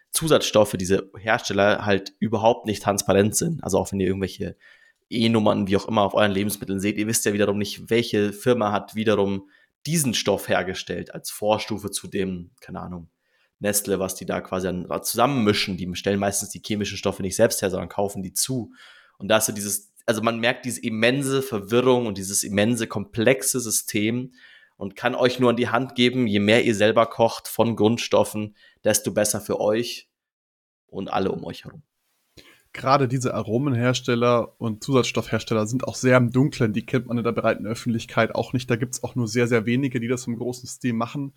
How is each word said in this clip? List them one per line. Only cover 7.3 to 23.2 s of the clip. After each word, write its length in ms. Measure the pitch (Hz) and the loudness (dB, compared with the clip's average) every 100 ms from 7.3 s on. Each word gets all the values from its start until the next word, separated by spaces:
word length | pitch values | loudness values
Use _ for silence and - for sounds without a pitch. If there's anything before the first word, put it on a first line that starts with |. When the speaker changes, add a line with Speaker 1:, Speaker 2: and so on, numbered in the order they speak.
Speaker 1:
wiederum 260 | 104 101 101 | 2 2 0
nicht, 320 | 104 - - | -4 -8 0
welche 420 | 113 117 107 104 | 0 2 0 0
Firma 400 | 101 127 117 104 | 0 0 2 2
hat 240 | 101 - 107 | -2 -4 -2
wiederum 520 | 110 101 98 98 - _ _ _ 147 | 2 2 2 -2 -8 _ _ _ -4
diesen 280 | 165 131 | -2 0
Stoff 340 | 98 - 95 - | 0 0 0 0
hergestellt 640 | 92 92 95 - 87 87 | -2 -2 -8 -8 -8 -8
als 160 | - - | -12 -12
Vorstufe 640 | - 104 107 - 101 101 | -4 2 2 0 -6 -6
zu 160 | - 90 | -8 -6
dem, 420 | 104 95 90 87 _ | -4 -4 -6 -10 _
keine 200 | - 90 | -16 -12
Ahnung, 280 | 90 90 82 _ _ _ _ _ | -12 -14 -16 _ _ _ _ _
Nestle, 400 | 104 101 - 92 | -4 -2 -2 -2
was 160 | 92 - | -2 -4
die 100 | 92 | -6
da 140 | 95 | -6
quasi 260 | - 95 92 | -4 -4 -2
an, 220 | 90 - 92 | -4 -4 -4
zusammenmischen. 720 | - 113 131 139 104 104 - 90 | -2 0 0 2 2 2 -2 -4
Die 120 | 90 | -6
stellen 240 | 87 98 101 | -4 -2 0
meistens 300 | 101 98 98 | 0 -2 -6
die 120 | 90 | -10
chemischen 380 | - 104 101 98 | -6 -4 -4 -4
Stoffe 240 | 101 95 | -4 -4
nicht 140 | 95 - | -6 2
selbst 260 | 117 - | 2 2
her, 80 | 98 | -2
sondern 180 | 92 90 | -2 -6
kaufen 360 | - 101 98 | -4 -4 -4
die 80 | 92 | -6
zu. 400 | - - 131 104 - - - _ _ | -4 -4 -4 -8 -14 -20 -20 _ _
Und 120 | 98 | 2
da 80 | 107 | 2
hast 120 | - | 2
du 40 | |
dieses, 400 | 104 101 - - _ - | -2 -4 -6 -8 _ -2
also 160 | 110 | 0
man 180 | 117 113 | 0 0
merkt 240 | 120 127 | -2 -2
diese 180 | 123 - | -6 -6
immense 580 | 117 110 117 139 135 135 | -6 2 2 2 0 -2
Verwirrung 680 | 135 107 95 120 127 123 113 | -2 -6 2 4 4 4 2
und 120 | 95 | -4
dieses 240 | 95 101 | -4 -4
immense 460 | - 95 107 117 113 | 0 2 2 2 -2
komplexe 720 | 104 95 - | -6 -6 0